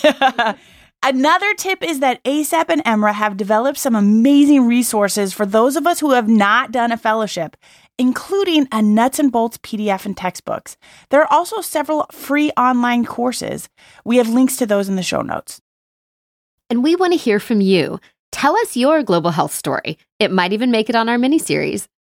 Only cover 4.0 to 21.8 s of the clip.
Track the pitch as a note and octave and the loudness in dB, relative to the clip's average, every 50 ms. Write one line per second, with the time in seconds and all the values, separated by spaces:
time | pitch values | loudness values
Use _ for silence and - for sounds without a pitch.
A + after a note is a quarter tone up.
4 | G3+ G3+ G#3+ A3 A3+ C4+ C#4+ C#4+ D4 C#4+ D4 C#4 B3 A#3 A#3+ B3 A#3+ - - G#3+ | 4 4 4 4 4 6 6 6 6 6 6 4 4 4 2 0 0 -2 0 0
5 | G3+ G3 - G#3 G3+ F#3+ F3+ - G#3+ G3 G3 A3 A3+ C4+ C4+ E4 C#4+ E4+ F4 E4+ | 0 0 0 -2 -2 -4 -2 -4 -4 0 2 2 2 2 0 0 0 0 0 0
6 | D4+ D4 C4 B3 A3+ G#3+ A3+ G#3+ G3+ G3+ G#3+ A#3+ C4 - A3+ B3+ A#3 A#3 A#3 A3+ | 0 2 2 2 2 4 4 4 4 4 2 0 0 -2 -2 -2 -2 -2 -2 -2
7 | - A3+ A3 A3+ A3 G3+ - F3+ D#3+ D3 - _ _ _ - _ _ _ _ - | -2 -2 -2 0 -2 -4 -4 -8 -8 -8 -10 _ _ _ -20 _ _ _ _ -2
8 | B3+ B3+ B3 - - - F#4+ G4 G4+ F#4 E4 D4+ C#4 C4 - A3 G#3+ G#3+ G#3 A3 | 0 0 0 -2 -6 -4 -2 -2 0 2 2 2 2 2 0 0 2 2 4 4
9 | A#3 F#4+ - - D4+ C#4 A#3 A#3+ A3+ A#3 - - - - - G3+ G#3+ G#3 G3 F#3+ | 2 2 0 0 0 0 2 0 -2 -2 -4 -10 -14 -12 -8 -6 -2 -2 -4 -4
10 | - G#3 F#3 - F#3 F3+ F3+ - - - - - - - - _ _ - - - | -4 -8 -10 -6 -6 -6 -6 -6 -10 -8 -8 -8 -10 -14 -20 _ _ -20 -20 -20
11 | _ _ - C#4+ D#4 - - D4+ F4 F4 A4 G#4+ E4+ - - D#4 C#4+ C#4+ D#4 D4+ | _ _ 2 2 4 4 2 0 0 -2 -6 -8 -8 -6 -4 -4 -2 -2 -2 -4
12 | - - - - - - C#4 D4 D4+ D4+ - - B3 B3+ B3+ B3 A#3+ A#3+ A#3+ A#3+ | -4 -6 -10 -16 -6 -4 -2 0 0 0 0 0 0 2 2 2 0 0 0 0
13 | A#3 G3+ - - A#3+ B3+ A#3+ - - - - A3 - - _ _ - - - - | -2 -4 -4 -4 -4 -4 -4 -4 -6 -8 -8 -8 -10 -16 _ _ -20 -20 -20 -14
14 | _ G3+ A#3+ B3 A#3+ A3+ A3+ B3+ C4 B3+ - - B3+ G#3 G#3 G3+ G3+ G3 G3 F#3 | _ 0 2 2 2 2 2 2 2 2 0 -2 -2 0 0 0 0 -2 -4 -4
15 | F3 - - C2+ - - - - - - - - _ _ _ _ _ _ _ _ | -4 -4 -4 -4 -4 -4 -8 -8 -10 -12 -18 -20 _ _ _ _ _ _ _ _
16 | _ _ _ _ _ _ _ _ _ _ _ _ _ _ B3 A#3+ B3 D#4+ E4+ F4 | _ _ _ _ _ _ _ _ _ _ _ _ _ _ -2 0 2 2 2 2
17 | F#4 F4 F4+ D#4+ - A#3+ G3+ G#3 - - A#3+ G#3 G3 F#3+ G3 F3+ C#3+ - - - | 2 2 0 0 0 0 0 0 0 0 0 2 2 4 2 2 2 -2 -6 -10
18 | - _ _ _ _ _ - - - C#4 E4 G#4+ A#4 - - B3 A#3+ C#4 D#4+ D#4 | -14 _ _ _ _ _ -8 -2 0 0 2 2 -2 -2 -2 0 2 2 2 2
19 | C4+ G#3 F#3 E3+ D3+ E3+ D#3+ E3+ D3 D3+ - - - D#3 C3 - - - D#3 - | 2 0 0 0 0 0 -2 -2 -2 -4 -4 -8 -6 -4 -6 -4 -6 -8 -12 -12
20 | _ _ _ _ A3 - F#3+ F#3 F3 F3+ G3+ G#3+ B3 B3+ A#3+ A3 A3 A3+ A#3 A#3 | _ _ _ _ -2 0 0 0 0 0 -2 -2 0 0 0 0 0 0 0 0
21 | A3+ A3+ A#3 A#3+ B3 C4 D4+ D#4+ - - D3 D3+ D3+ D3+ - G3+ | 0 0 0 0 0 2 0 0 0 -2 -4 -2 -2 -4 -6 -8